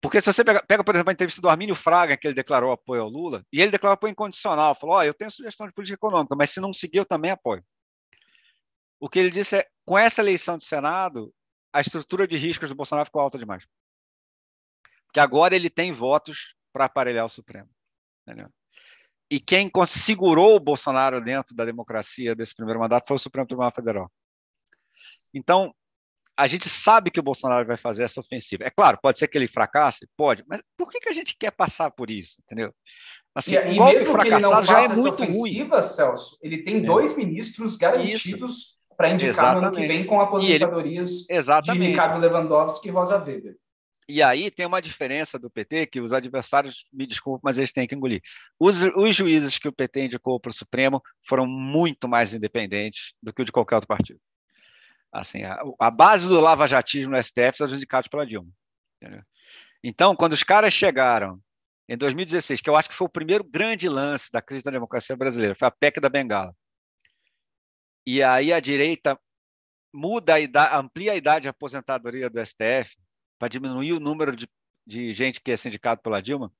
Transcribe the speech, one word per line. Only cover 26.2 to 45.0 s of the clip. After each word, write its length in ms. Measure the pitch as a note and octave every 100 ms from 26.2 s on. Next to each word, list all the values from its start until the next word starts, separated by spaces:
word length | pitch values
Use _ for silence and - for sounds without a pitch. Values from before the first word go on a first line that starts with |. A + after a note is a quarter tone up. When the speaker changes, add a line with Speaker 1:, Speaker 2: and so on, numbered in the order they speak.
| _ -
Speaker 1:
a 100 | C3+
gente 220 | E3+ F3
sabe 420 | - - - F#3
que 80 | -
o 40 |
Bolsonaro 440 | C#3 C3 C3+ B2 A2+
vai 80 | A#2
fazer 280 | A#2+ G#2+
essa 180 | A#2+ -
ofensiva. 420 | A#2+ B2+ - F#2+
É 60 | B2+
claro, 280 | - F#3 G#2+
pode 180 | C3+ C3
ser 80 | D3+
que 100 | D3+
ele 100 | B2+
fracasse? 600 | - G#2+ C#3+ D3 - - -
Pode. 300 | D3 G#2+ -
Mas 160 | D#4+ _ _
por 120 | F4
que 120 | B4
que 80 | A4+
a 40 |
gente 220 | D#4+ E4+ -
quer 140 | G#3+
passar 400 | - D#3+ - D#3
por 180 | - A#2
isso? 320 | G#2+ F2 -
Entendeu? 300 | _ A2+ A2 _ _ - - - _ -
Assim, 200 | - -
Speaker 2:
E, 40 |
Speaker 1:
um 120 | F#3
Speaker 2:
e 40 | G3
Speaker 1:
golpe 160 | B3 -
Speaker 2:
mesmo 220 | D#4 B3
que 100 | G#3
ele 120 | G#3+
não 100 | G3+
Speaker 1:
fracassado 180 | G#3 F#3+
já 120 | -
é 20 |
Speaker 2:
faça 120 | B3
essa 80 | G#3+
Speaker 1:
muito 160 | C4+ C4
ruim. 120 | G#3+
Speaker 2:
ofensiva, 520 | F#3 A#3 G3 C#4+ C#4+
Celso, 580 | - - C#3 A#2+ - -
ele 220 | D#3 D#3+
tem 140 | F3 G#3+
Speaker 1:
É. 40 |
Speaker 2:
dois 360 | - F#3+ D4+ D4
ministros 580 | G3 D#3+ A3+ - A3 -
garantidos 800 | E3+ B3 G3 A3 F3+ G3+ B3 -
Speaker 1:
Isso. 260 | - _ _ _
Speaker 2:
pra 140 | B2+
indicar 460 | F#3 C3+ A#2 D3 B2+
no 40 |
ano 120 | F#3+
que 100 | F3+
Speaker 1:
Exatamente. 60 | D#3
Speaker 2:
vem 180 | D#3+ F#3
com 100 | G#3
Speaker 1:
E 360 | G3+ G3+ F#3+
ele 120 | D#3
Speaker 2:
aposentadorias 460 | - E3+ D3 E3+ F3+ F3+
de 100 | -
Speaker 1:
Exatamente. 580 | F3 C3+ D3+ D3+ F3+ F3+
Speaker 2:
Ricardo 260 | D#3+ D#3+ E3
Lewandowski 680 | E3+ E3+ D#3+ D3+ D3+ - G3
e 40 |
Rosa 260 | F3+ F3+ G3
Weber. 400 | C#3+ C3 G#2 - _ _ _ _ _
Speaker 1:
E 120 | D3
aí 300 | D3+ C3 G3
tem 140 | - F3
uma 160 | F#3
diferença 580 | D#3+ -